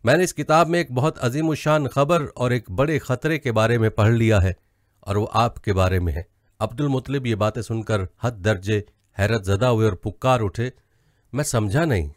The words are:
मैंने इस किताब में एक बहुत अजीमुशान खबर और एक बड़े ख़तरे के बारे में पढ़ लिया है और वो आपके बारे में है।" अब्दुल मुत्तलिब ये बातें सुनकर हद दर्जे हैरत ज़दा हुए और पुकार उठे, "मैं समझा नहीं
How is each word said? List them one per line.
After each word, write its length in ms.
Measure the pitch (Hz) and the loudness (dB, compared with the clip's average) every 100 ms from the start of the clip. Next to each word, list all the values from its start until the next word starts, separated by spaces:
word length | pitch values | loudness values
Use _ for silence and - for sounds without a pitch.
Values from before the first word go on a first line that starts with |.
मैंने 200 | 110 156 | 2 2
इस 80 | 180 | 0
किताब 340 | - 147 156 165 | -4 2 2 4
में 120 | 175 | 0
एक 140 | 139 | 0
बहुत 240 | 123 151 156 | 0 -2 0
अजीमुशान 680 | 123 139 160 151 151 151 131 | -4 -2 -2 -2 0 0 0
खबर 360 | 139 143 175 | 0 2 2
और 280 | 143 - 123 | -2 -2 0
एक 180 | 120 - | 0 -2
बड़े 280 | 95 147 147 | -2 0 0
ख़तरे 400 | - 123 156 160 | -2 -2 -2 -2
के 140 | 131 | 0
बारे 260 | 110 110 120 | 2 2 2
में 120 | 110 | 2
पढ़ 220 | - 107 | 2 2
लिया 280 | 117 113 104 | 4 4 4
है 160 | 92 - _ _ _ _ - | 2 -2 _ _ _ _ -4
और 120 | 101 | -2
वो 60 | |
आपके 480 | 107 110 117 - - | 0 0 0 -2 -2
बारे 280 | 95 92 92 | 0 2 0
में 120 | 87 | -2
है।" 140 | 76 - _ _ _ | -4 -10 _ _ _
अब्दुल 280 | 107 117 147 | -6 -2 -2
मुत्तलिब 380 | 131 123 139 127 | -2 -2 -4 -2
ये 80 | |
बातें 280 | 107 107 117 | 0 0 -2
सुनकर 460 | 107 113 110 107 92 _ | -6 -6 -2 -2 -2 _
हद 100 | 117 | -6
दर्जे 520 | 113 95 98 98 107 104 _ _ - | -2 -2 -2 -2 -4 -4 _ _ -2
हैरत 240 | 98 113 | 0 0
ज़दा 260 | 95 98 127 | 0 0 2
हुए 180 | 113 110 | 4 2
और 80 | |
पुकार 460 | 92 107 - 131 127 | 0 -8 -4 0 2
उठे, 320 | 104 - 123 _ _ _ _ _ _ | 0 -4 -8 _ _ _ _ _ _
"मैं 100 | 123 | -6
समझा 400 | 147 123 107 123 | -2 0 0 0
नहीं 280 | 165 104 73 | 2 0 -2